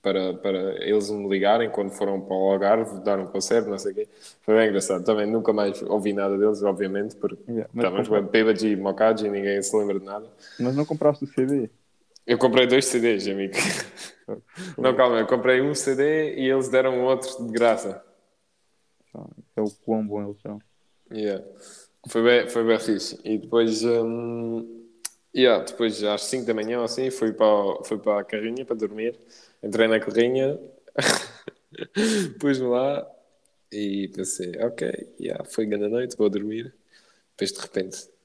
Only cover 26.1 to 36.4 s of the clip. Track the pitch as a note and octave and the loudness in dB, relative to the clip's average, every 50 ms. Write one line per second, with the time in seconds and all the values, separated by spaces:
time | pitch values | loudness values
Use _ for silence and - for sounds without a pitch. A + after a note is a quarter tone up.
26.1 | G#2 G2+ - - - B2+ A#2+ A#2 A2+ A2 G#2+ A2+ A#2+ B2 A#2 A2+ A#2+ - C3 C3 | -2 -2 -4 -4 -4 -4 -2 -2 -2 -2 -2 -4 -2 -4 -4 -4 -4 -4 -4 -4
27.1 | B2+ - A2+ A2 G#2 - A2 G#2+ G#2+ G#2 G2+ G2 - - - - A2 G2+ - A2 | -2 -2 -2 -2 2 4 4 4 6 4 2 -2 -4 -4 -6 -6 -6 -4 -2 -2
28.1 | G#2 G#2 G2 - - G#2+ G#2+ A2+ A#2 C3 C3 - B2 G#2+ G#2+ G2 G#2 A2 A2 A#2+ | -2 -2 -2 -4 -6 -6 -6 -6 -6 -8 -6 -6 -4 -4 -4 -6 -4 -4 -6 -6
29.1 | A2+ - _ _ - - - _ _ _ - G#2 G2 A2 A2+ A2 A2 A2 G#2 - | -6 -8 _ _ -20 -20 -20 _ _ _ -10 -4 2 2 4 4 4 2 0 0
30.1 | G2 A2+ A#2+ A#2+ B2+ C3 C3+ C3+ D3 - - - - _ _ - _ - - - | 2 2 4 4 2 2 0 0 -2 -4 -10 -18 -20 _ _ -8 _ -2 0 0
31.1 | - - - - - - - - _ _ _ _ - - E3+ - _ G3 G#3+ A3+ | 0 0 -4 -10 -18 -18 -18 -18 _ _ _ _ -14 -14 -14 -6 _ 0 2 2
32.1 | A3 G#3 F3+ D3+ C#3 G2+ C#3+ C#3+ C3+ B2+ B2+ B2 B2 B2 C3 C#3 C#3+ C#3+ C#3+ - | 2 0 -2 -4 -6 -2 0 0 0 2 2 0 2 2 2 0 -2 -2 -6 -10
33.1 | - _ _ _ _ _ _ _ _ _ _ _ G2 G#2 G#2 G2+ G2 G2+ G2 F#2 | -18 _ _ _ _ _ _ _ _ _ _ _ -8 -6 -4 -2 -2 -2 -4 -4
34.1 | - - F#2 - - - F#2 F2+ E2+ - A2+ A#2+ - - D#2 B1+ - - - - | -6 -6 -6 -6 -6 -6 -6 -8 -4 -4 -4 -4 -2 -4 -6 -6 -6 -8 -12 -16
35.1 | - - - - - - - - - - A2 G#2+ G#2+ G2+ G#2 G#2 A2+ A#2+ B2+ B2 | -14 -10 -8 -8 -6 -8 -10 -6 -4 -4 -2 -2 -2 -2 -2 -2 -2 -2 -4 -4
36.1 | - - G#2+ G2+ F#2+ G2+ | 0 2 2 2 2 0